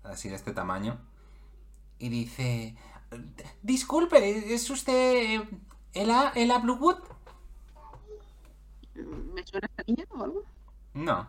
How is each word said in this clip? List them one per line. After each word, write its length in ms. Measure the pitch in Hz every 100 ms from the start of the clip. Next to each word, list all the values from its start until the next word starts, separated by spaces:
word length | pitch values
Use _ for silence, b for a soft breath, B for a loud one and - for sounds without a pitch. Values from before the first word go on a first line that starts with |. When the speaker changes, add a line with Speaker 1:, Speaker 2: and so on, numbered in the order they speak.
Speaker 1:
así 260 | 107 92 98
de 60 | 95
este 160 | -
tamaño, 480 | 92 90 95 107 123 - b b b b b - - - -
y 120 | 123
dice, 680 | 120 120 - 127 117 113 113 B B - 120 143 - - -
"Disculpe, 920 | 208 254 - 294 339 294 202 214 208
¿es 140 | 233 233
usted 720 | 269 - 254 254 247 226 220 214 202 - - -
Ela, 380 | 185 208 240 277
Ela 240 | 247 233 247
Bluewood?" 400 | 233 247 311 359 - - - - - - - - - - 427 427 - - - - - - -
Speaker 2:
¿Me 480 | - - 160 165 175 175
suena 200 | 190 208
esta 140 | - 202
niña 180 | 240 370
o 120 | 285
algo? 200 | 226 370 415 - - - -
Speaker 1:
No. 340 | 139 160 98